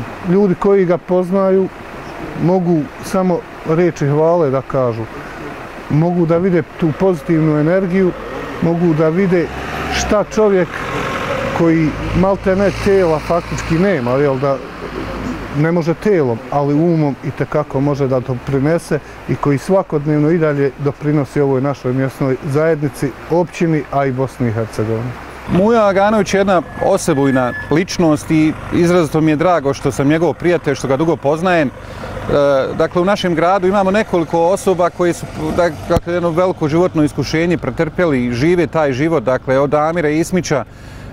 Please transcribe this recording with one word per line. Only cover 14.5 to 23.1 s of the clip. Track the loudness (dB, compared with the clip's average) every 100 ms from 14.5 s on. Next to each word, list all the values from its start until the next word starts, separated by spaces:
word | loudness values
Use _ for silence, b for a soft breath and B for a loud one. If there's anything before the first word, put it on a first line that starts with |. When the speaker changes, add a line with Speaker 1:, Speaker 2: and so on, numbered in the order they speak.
| -2 -6 -12 -10 -10 -8 -8 -8 -8 -6 -2
Speaker 1:
ne | 0
može | 2 0
telom, | 0 2 2 2 -2 -2
ali | -2 0
umom | 2 2 2 0 -2
itekako | -6 -4 -2 -2 -2 -2
može | 0 0 0
da | 0
doprinese | -2 -6 -2 0 2 0 -2 -4 B B -6
i |
koji | -2 0 0
svakodnevno | 2 0 2 -2 0 2 2
i | 2
dalje | 2 2 0 0
doprinosi | -4 -2 0 0 0 0
ovoj | 2 2
našoj | 0 -2 -2
mjesnoj | -2 -2 -2 -2 -2
zajednici, | -2 0 2 2 -2 -2 -6